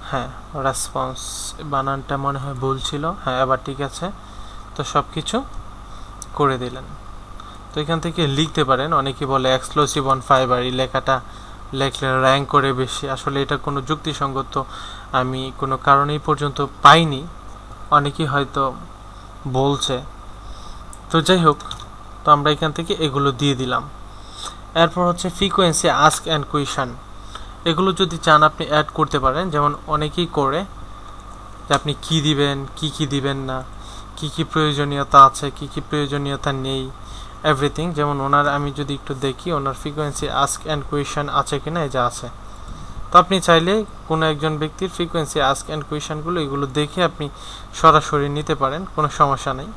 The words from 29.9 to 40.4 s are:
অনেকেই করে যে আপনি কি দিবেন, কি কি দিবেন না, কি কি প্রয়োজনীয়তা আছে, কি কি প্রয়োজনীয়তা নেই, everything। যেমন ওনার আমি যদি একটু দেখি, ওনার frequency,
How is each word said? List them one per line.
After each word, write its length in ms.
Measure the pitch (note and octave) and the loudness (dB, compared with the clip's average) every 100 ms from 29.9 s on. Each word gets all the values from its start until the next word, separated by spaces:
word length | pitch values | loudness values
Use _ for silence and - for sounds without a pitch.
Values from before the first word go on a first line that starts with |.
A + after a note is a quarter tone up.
অনেকেই 340 | D3+ D3+ D3+ E3+ D#3 | -2 0 0 0 2
করে 220 | C#3 D3 G3 - - - - - - - - - - | 2 0 -4 -10 -14 -14 -14 -14 -14 -16 -16 -14 0
যে 60 | C#3+ | 0
আপনি 140 | D3+ C#3 | 0 -6
কি 120 | - D#3+ D3 | 0 2 4
দিবেন, 300 | C#3+ C#3+ C#3 C3+ - | 2 2 0 -6 -6
কি 100 | D#3 - | -6 -2
কি 80 | D3+ | -2
দিবেন 240 | C#3+ C3+ C3+ C3+ | 0 0 -2 -4
না, 80 | C3 B2+ - - - - - | -6 -8 -12 -14 -14 -14 -10
কি 100 | D3+ | -8
কি 80 | - D#3 | -4 -2
প্রয়োজনীয়তা 640 | E3 D3+ C#3+ C#3+ C#3+ C#3 C#3+ C3+ | 2 2 2 0 -2 6 10 10
আছে, 180 | - C#3+ - | 8 -6 -6
কি 80 | C#3+ | -8
কি 80 | - - | -8 -4
প্রয়োজনীয়তা 600 | D3+ C#3+ C#3+ C#3+ C#3 - C3+ C3 | -2 0 -2 -2 -2 -2 -2 -2
নেই, 160 | C3+ C3 - - - - - D#3 | -4 -6 -10 -14 -12 -14 -2 0
everything। 380 | C#3+ C#3+ D3 E3+ D3 | 2 2 0 -4 0
যেমন 180 | D3 C#3+ C3+ | 0 0 2
ওনার 200 | C#3+ C#3+ C#3+ | 4 4 2
আমি 140 | C#3+ C#3 | -2 -4
যদি 140 | C#3+ C#3 | -4 -6
একটু 140 | - C3+ C3+ | -6 -2 -2
দেখি, 220 | B2+ F3 D#3 | -2 -2 -2
ওনার 180 | C#3 B2+ | -2 -4
frequency, 440 | D3+ D3 D3+ - C#3+ B2 | -6 -4 -4 -4 -2 0